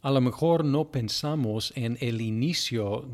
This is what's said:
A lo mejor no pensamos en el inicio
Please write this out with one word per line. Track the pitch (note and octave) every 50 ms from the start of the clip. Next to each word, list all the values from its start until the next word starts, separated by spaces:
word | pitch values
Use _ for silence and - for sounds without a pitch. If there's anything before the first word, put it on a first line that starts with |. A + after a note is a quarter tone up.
| -
A | C#3
lo | C#3 C3+ B2+
mejor | B2 A2 - - E3 E3+ E3 D#3+
no | D3 C3+ C#3+ D#3 D3+
pensamos | - C3+ A2+ G#2 - - - D3+ D3+ D#3 C3 A2 G#2+ A2+ - - -
en | C#3 A#2+ A#2 A#2+ -
el | B2+ A#2+ A#2 A2+ A2+
inicio | A2 A2 A2 B2+ E3 F3 - - - B2 A2+ G#2 G2 G2+ A2 - C3